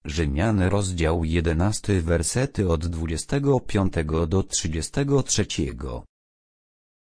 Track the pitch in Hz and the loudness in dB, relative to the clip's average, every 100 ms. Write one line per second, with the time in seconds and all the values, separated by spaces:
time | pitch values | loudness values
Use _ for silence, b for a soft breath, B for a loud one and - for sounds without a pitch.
0 | - 76 76 69 110 104 90 98 95 87 | -6 -2 0 0 2 2 2 2 0 0
1 | 80 85 80 85 82 80 98 107 - 98 | 0 2 0 0 2 2 2 0 0 0
2 | 82 82 - 120 131 - 95 82 85 82 | 2 0 0 -2 -2 0 0 0 -2 -4
3 | 82 78 - 143 139 131 - 104 98 85 | -4 -4 -2 0 2 2 2 0 2 0
4 | 76 80 82 95 95 - 85 78 76 - | 0 0 2 0 0 -2 -2 -4 -4 -2
5 | 143 139 - - 98 - 71 62 67 60 | 0 0 2 -2 -2 -2 -4 -4 -10 -10
6 | - _ _ _ _ _ _ _ _ _ | -14 _ _ _ _ _ _ _ _ _